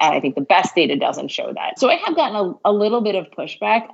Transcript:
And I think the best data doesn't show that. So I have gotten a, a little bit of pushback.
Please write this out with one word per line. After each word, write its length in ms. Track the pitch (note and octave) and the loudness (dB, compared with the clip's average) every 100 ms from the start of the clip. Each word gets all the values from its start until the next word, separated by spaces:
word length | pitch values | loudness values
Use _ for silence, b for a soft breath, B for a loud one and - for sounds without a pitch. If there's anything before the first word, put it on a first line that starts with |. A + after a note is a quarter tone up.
And 140 | D#3 D3 | 2 2
I 40 | |
think 140 | C#3 | 0
the 80 | C#3+ | -2
best 320 | C3+ F3 - | 2 2 4
data 220 | - D3 C#3+ | 2 2 2
doesn't 320 | - C#3 C#3 | 0 -2 -6
show 260 | - - | -6 -6
that. 240 | - - - | -6 -8 0
So 140 | B3+ | 2
I 60 | E4+ | 2
have 180 | G4+ D#4+ | 0 0
gotten 200 | C#4 G#3+ | 0 0
a, 340 | F#3 - G#3 | -4 -2 0
a 40 | |
little 280 | G#3 G#3+ A#3+ | 2 2 0
bit 120 | G#3+ | 0
of 160 | F#3+ - | -2 -6
pushback. 600 | - - - G#3 A3+ A3+ | -10 -12 -6 0 0 0